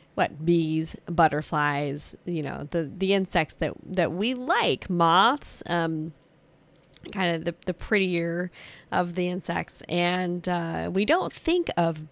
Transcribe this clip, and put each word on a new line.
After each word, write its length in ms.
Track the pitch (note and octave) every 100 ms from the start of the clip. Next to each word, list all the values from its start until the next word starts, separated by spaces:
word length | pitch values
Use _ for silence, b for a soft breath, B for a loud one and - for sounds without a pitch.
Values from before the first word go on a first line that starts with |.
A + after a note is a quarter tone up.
| _ -
what, 300 | - C#3 D#3+
bees, 500 | E3+ D#3 D#3+ D#3+ - -
butterflies, 1080 | E3+ D#3+ D3 D3 D3+ D3 C#3+ D3 C#3+ - - -
you 180 | E3
know, 240 | C#3 C3 D3
the, 140 | E3+
the 300 | D3 F3+ F#3+
insects 420 | G3 F#3+ F3 D#3 -
that, 180 | C#3 -
that 280 | - F3+ D#3+
we 240 | F3 A#3 B3
like, 520 | B3+ F#4+ E3+ C3 -
moths, 760 | F3 E3 F3 A3+ C#4+ - - -
um, 480 | E3+ E3 D#3 D#3 - _ _ _ _ _ _ _ - -
kind 240 | G3 F3 E3
of 100 | E3+
the, 100 | - -
the 80 |
prettier 800 | - - G#3 F#3 E3+ E3+ E3+ F3+ B B B -
of 240 | F#3 F3 F3
the 120 | F3+
insects. 540 | F3+ - E3+ E3 - -
And, 580 | F3 F3 F#3 F3+ F3 F3+
uh, 440 | F3 E3 E3 E3+
we 100 | F#3
don't 300 | G#3+ F4+ -
think 360 | - D#4 F4+ - -
of 280 | E3+ D#3 D#3